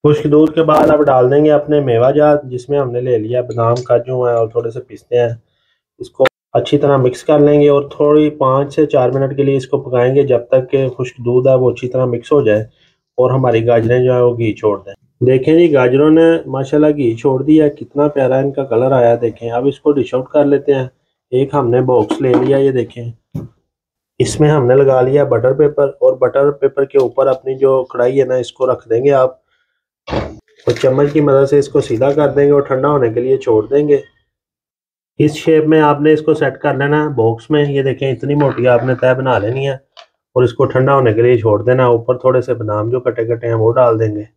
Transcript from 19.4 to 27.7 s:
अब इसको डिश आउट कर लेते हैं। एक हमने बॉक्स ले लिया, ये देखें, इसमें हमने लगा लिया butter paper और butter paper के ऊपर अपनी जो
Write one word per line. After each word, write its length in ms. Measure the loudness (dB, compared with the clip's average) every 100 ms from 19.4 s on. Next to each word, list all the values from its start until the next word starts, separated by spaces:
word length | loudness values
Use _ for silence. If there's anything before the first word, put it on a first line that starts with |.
| -8
अब 160 | -4 -4
इसको 240 | -2 -2
डिश 220 | -2 -2
आउट 160 | -6 -2
कर 140 | 0 2
लेते 260 | 0 0
हैं। 160 | -2 -4 _ _ _ _
एक 240 | -4 -2
हमने 260 | -2 0 0
बॉक्स 380 | 2 0 0 -2
ले 120 | 0
लिया, 220 | 0 2 2
ये 120 | 0
देखें, 400 | -2 -6 -10 -14 -16 _ -16 -16 _ _ _ _ _ _ _
इसमें 280 | -4 0 2
हमने 260 | 2 2
लगा 240 | 2 4 2
लिया 220 | 2 0
butter 280 | 0 0 0
paper 340 | 2 0 2 -2 0
और 180 | 0 2
butter 320 | -2 2 0
paper 320 | 0 -4 -2
के 120 | -2 0
ऊपर 280 | 0 -2 -2
अपनी 260 | -2 -6
जो 280 | -2 0